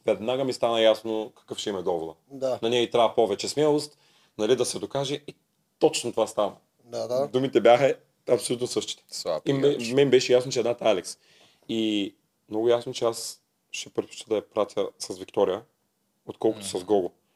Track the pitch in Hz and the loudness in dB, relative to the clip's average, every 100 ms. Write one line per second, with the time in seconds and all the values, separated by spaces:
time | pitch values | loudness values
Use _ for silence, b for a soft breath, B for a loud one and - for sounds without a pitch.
0 | - 98 110 131 131 120 120 113 110 107 | -2 -2 -2 -2 -2 -2 0 4 4 4
1 | 113 110 107 _ - 113 110 95 90 85 | 0 -6 -6 _ -16 -10 -6 -4 -2 -4
2 | 80 - _ 139 131 123 117 123 113 120 | -6 -14 _ -8 -6 -4 0 0 2 2
3 | 110 - 110 101 101 - 151 147 143 _ | 2 4 2 0 -4 0 2 2 -2 _
4 | b b b - 107 131 120 95 101 139 | b b b -2 2 2 0 -4 -6 -6
5 | 135 147 - - _ _ _ - 156 - | -4 -8 -10 -20 _ _ _ 0 2 2
6 | 120 113 107 - 101 - _ _ 120 117 | -4 -2 -2 0 -2 -4 _ _ -12 -8
7 | 113 127 139 127 135 123 110 123 139 - | -4 -2 0 0 2 4 6 6 6 0
8 | _ _ - 120 - 120 123 107 - - | _ _ -2 -2 -2 -6 -4 -4 -6 -10
9 | _ - - 78 - 139 143 135 117 131 | _ -10 -6 -4 -2 0 0 0 -2 2
10 | 139 131 127 123 127 123 113 120 117 92 | 6 4 6 2 2 -2 -2 0 0 0
11 | - - b b b b - 113 110 104 | -4 -14 b b b b -6 -4 -2 -2
12 | 98 - _ _ - 107 120 120 131 123 | -4 -10 _ _ -8 -2 2 0 -2 -4
13 | 117 113 - - _ _ _ - - - | -4 -4 -10 -14 _ _ _ -14 -10 -8
14 | - - - 107 - 110 101 - 98 - | -8 -8 -4 -4 -4 -4 -4 -4 -6 -8
15 | - 92 95 - 92 98 123 _ _ _ | -12 -12 -6 0 0 0 -8 _ _ _
16 | _ _ - - 110 110 98 95 92 101 | _ _ -18 -4 -2 -2 -6 -6 0 0
17 | 87 _ _ | 0 _ _